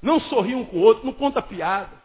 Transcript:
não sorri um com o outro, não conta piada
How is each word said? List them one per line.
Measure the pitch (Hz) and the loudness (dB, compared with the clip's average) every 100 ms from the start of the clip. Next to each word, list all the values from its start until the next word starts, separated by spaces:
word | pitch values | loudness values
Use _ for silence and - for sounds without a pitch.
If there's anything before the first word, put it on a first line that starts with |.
não | 214 320 | 2 0
sorri | - 269 196 254 | 2 -2 0 -4
um | |
com | 240 180 | -4 4
o | |
outro, | 202 220 262 | 6 4 0
não | |
conta | 262 277 269 | -4 -2 -2
piada | - 185 165 196 196 - | -6 -6 -4 -4 -6 -16